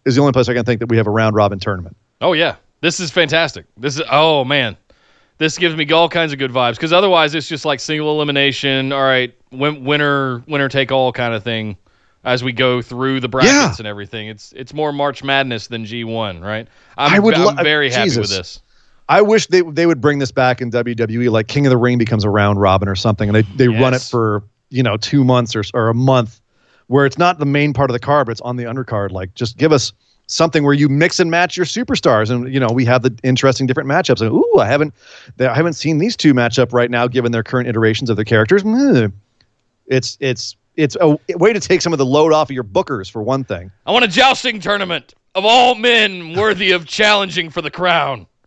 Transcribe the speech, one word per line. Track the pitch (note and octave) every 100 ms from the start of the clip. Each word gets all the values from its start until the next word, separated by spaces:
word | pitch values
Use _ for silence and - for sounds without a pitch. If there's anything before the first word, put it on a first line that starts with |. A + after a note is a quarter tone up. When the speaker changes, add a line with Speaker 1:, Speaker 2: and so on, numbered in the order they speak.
Speaker 1:
is | A#2+ B2
the |
only | C#3+
place | B2+ A#2+
I | B2
can | A#2
think | A2+
that | A#2
we | A2+
have | G#2+
a |
round | A2 A2 G#2+
robin | G2+ G2
tournament. | G#2+ F#2+ D#2+ - _ -
Speaker 2:
Oh, | E3+
yeah. | D#3+ E3 - _ _
This | E3 E3
is | E3+
fantastic. | F3+ D#3 D#3+ D#3 F2+ - -
This | C3+ C#3
is, | A#2+
oh, | C3+ D#3+ D3+
man. | B2+ C#3+ A#2+ - _ _ _ _ _ -
This | D#3 -
gives | E3+ D#3
me | D3
all | D#3+ E3+
kinds | E3+ D#3+
of | C#3
good | C3
vibes, | B2+ A#2+ A#2
'cause | D#3+
otherwise | F3 G3+ F3 D#3 D#3+
it's | C#3+
just, | D3+
like, | D#3 -
single | - D3+ D3+
elimination. | D3+ D3 C#3 C#3 B2 C#3 C3+ C3+
All | C#3
right, | C3+ C3 B2 _ _
win-, | C3 D3 D3+ B2+
winner, | D3 D3 C#3+ C3+ A#2+ C#3+
winner | C#3+ C3+
take | C#3 C3
all | C3+ B2+
kind | A#2+ A#2+ A2+
of |
thing | A#2 A2+ G#2+ F#2+ _ _ _ _ B2+
as | B2
we | B2+
go | A#2+ C3 B2
through | A#2 B2 C3 C3+
the | B2
brackets | C3 G3
Speaker 1:
Yeah. | C#4+ G#3+ G2+
Speaker 2:
and | G#2+
everything. | G#2 G2+ A2+ G#2+
It's, | G#2 -
it's | - C3
more | D3 D3+
March | C#3+ C#3+ C3
Madness | C#3 C3+ C3+ A#2 -
than | A#2 G#2+
G | A#2+
one, | A2+ A2+ G#2+ E2+
right? | F#2+ G#2+ A#2 _ _ -
I'm, | D3
Speaker 1:
I | F#3+
would | G#3+ E3+
Speaker 2:
I'm | F#3+ G3
Speaker 1:
lo-, |
Speaker 2:
very | E3 D3+ C#3
happy | B2 F3
Speaker 1:
Jesus. | A#2+
Speaker 2:
with | G2+ G2
this. | F2 - _ _ _ _ -
Speaker 1:
I | E3+
wish | G#3 A3 -
they, | F3+
they | E3 D3+ E3+
would | D3
bring | D3 C#3+
this | C3
back | - B2+ B2
in | B2
W | A#2+ A#2+
W | A2+ A2 A2+
E, | B2
like, | A2+ A2+
King | C#3+ C#3+
of |
the | B2
Ring | B2 B2
becomes | A2+ A2+
a | G#2
round | G#2 G2+ G2
robin | G2 F#2+ G2
or | F#2+
something, | A2+ G#2 G#2
and | G#2+
they, | G#2+ B2
they | B2+
run | A2+ C3
it | B2+
Speaker 2:
Yes. | -
Speaker 1:
for, | A#2+ A2 G#2 G#2 _ _
you | B2+
know, | A#2+ A2
two | - C#3+
months | B2+ B2 A#2 A2
or, | G2+
or | B2 A2+
a | A#2
month, | C3 C3 A#2 - _ _ _ _ -
where | C3+ C#3
it's | D3+
not | F3 F3
the | C#3+
main | D3 D3
part | C#3+ C#3
of |
the | A#2+
card, | - D3 A#2
but |
it's | A2
on | A#2+ B2
the | A#2
undercard. | C3 A#2+ G#2+ G2+
Like, | F#2+ F#2+
just | - A#2 -
give | D#3
us | D3 - - _ _ -
something | - D#3+ D#3
where | C#3+ C#3+
you | D3
mix | C#3+ F3 -
and | F3
match | E3+ F3 -
your | D#3+
superstars, | A3 B3 C4 D#3+ A2 G#2+
and, | B2 B2+
you | C3+
know, | A#2+
we | A#2+ A#2+
have | B2+
the | B2+ A#2
interesting | C3 B2+ C3+ B2+ C3
different | C3 C3+
matchups. | D#3 - A#2+
And, | A2
ooh, | E3 A#4 G#4
I | G#2
haven't, | C#3 D3+ - - - - -
I | B2+ A#2
haven't | E3+
seen | - D3+ D3+
these | G#3 -
two | D#3 C3
match | A#2+ B2
up | B2
right | B2 A#2+
now, | A#2+ B2
given | B2 A#2+
their | A#2
current | A2+ B2+ B2
iterations | A2+ A2+ G#2+ B2+
of | G#2
their | G#2+
characters. | A2+ G#2+ G3+
Mm. | G3+ A#3 C#4 D3 G#2+ F#2+ _ _ _ _ _ _ -
It's, | C3 B2+ -
it's, | C3+ A#2+ - - _ -
it's | D3+ -
a | E3 D3+ - D3+
way | G3
to | A3
take | - F#3
some | F3
of | D#3
the | C3
load | C#3+ D#3+
off | D#3 D3
of |
your | C3
bookers, | G#2 C3 F#3 B2 F#2
for | A2+
one | G#2+ C3+
thing. | C3 F2+ F#2 - -
Speaker 2:
I |
want | A3 A#3
a |
jousting | F3 C4 A#3+ B3+ A3
tournament | E3+ G3+ F#3 D#3+ - _ _
of | F#3+ G#3
all | B3 B3
men | A3+ A#3+ A#3 G#3+ F#3 E3 F3
worthy | G#3+ F#3 G3
of | F3+ D#3+
challenging | - G#3+ G#3 F#3+ D#3+ E3
for | E3+
the | D3+
crown. | - F3+ E3+ C#3 B2 F2 _